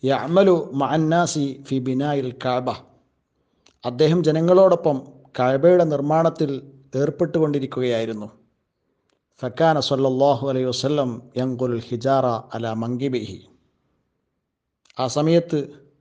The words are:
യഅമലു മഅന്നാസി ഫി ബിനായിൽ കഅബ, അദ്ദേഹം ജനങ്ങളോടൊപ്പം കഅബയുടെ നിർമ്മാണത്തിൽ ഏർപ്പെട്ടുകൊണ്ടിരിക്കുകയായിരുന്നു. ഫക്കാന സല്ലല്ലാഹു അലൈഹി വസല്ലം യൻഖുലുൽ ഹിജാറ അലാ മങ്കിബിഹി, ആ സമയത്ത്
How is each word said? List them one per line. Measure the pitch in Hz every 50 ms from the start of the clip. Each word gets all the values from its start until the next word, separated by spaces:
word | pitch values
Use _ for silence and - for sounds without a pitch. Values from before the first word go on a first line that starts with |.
| -
യഅമലു | 131 135 120 107 139 170 190 202 196 180 165 143 - 127 139 139
മഅന്നാസി | 120 139 160 160 156 160 170 175 165 - 156 143 139 131 - 139 -
ഫി | 135 135 123 131
ബിനായിൽ | 131 127 139 147 147 143 131 127 123 123 -
കഅബ, | 127 127 127 127 127 110 - - _ _ _ _ _ _ _ _ _ _ _ _ _ _ _ _ _ _ _ -
അദ്ദേഹം | 120 123 123 156 156 165 180 170
ജനങ്ങളോടൊപ്പം | 156 151 160 165 170 180 180 190 190 175 170 - 165 143 131 135 - - - - _ _ -
കഅബയുടെ | 127 127 131 135 143 175 180 180 170 160 151
നിർമ്മാണത്തിൽ | 139 139 147 156 160 165 165 160 - 160 139 139 131 135 - - - _ _ - 131 143
ഏർപ്പെട്ടുകൊണ്ടിരിക്കുകയായിരുന്നു. | 147 147 - 175 165 170 170 160 151 147 143 135 131 - 123 127 123 120 113 113 113 113 107 104 107 - _ _ _ _ _ _ _ _ _ _ _ _ _ _ _ _ _ _ _ _ _ -
ഫക്കാന | 127 113 - 160 165 160 147 127
സല്ലല്ലാഹു | - 143 131 135 135 131 127 139 143 143 120 135 139
അലൈഹി | 131 131 131 127
വസല്ലം | 120 - - 135 151 147 135 127 117 117 - - _ 123
യൻഖുലുൽ | 127 131 127 120 131 123 120 117 113
ഹിജാറ | - 123 117 117 131 135 135 127 127 117 110 - - -
അലാ | 117 117 113 110 110 113
മങ്കിബിഹി, | 117 123 120 131 139 127 120 107 - 98 82 - _ _ _ _ _ _ _ _ _ _ _ _ _ _ _ _ _ _ _ _ _ _ _ _ _ _ _ _ _ _ - 131
ആ | 123 117
സമയത്ത് | 147 147 156 165 170 170 170 - 147 139 135 - - _ _ _ _